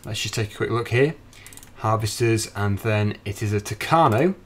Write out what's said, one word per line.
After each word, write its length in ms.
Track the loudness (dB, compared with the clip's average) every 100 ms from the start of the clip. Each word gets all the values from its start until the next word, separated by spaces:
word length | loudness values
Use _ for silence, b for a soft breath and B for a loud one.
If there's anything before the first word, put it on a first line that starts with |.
let's 180 | -10 -8
just 120 | -6
take 180 | -4 -6
a 60 | -4
quick 120 | -2
look 200 | -2 0
here. 260 | 2 2 0 -14 B B B B -6
Harvesters, 720 | -2 0 -2 0 2 2 -2 -4
and 200 | -2 -2
then 380 | 0 0 0 -2
it 180 | -8 -6
is 120 | -2
a 80 | -2
Tucano. 720 | -2 -6 0 4 4 4 2 0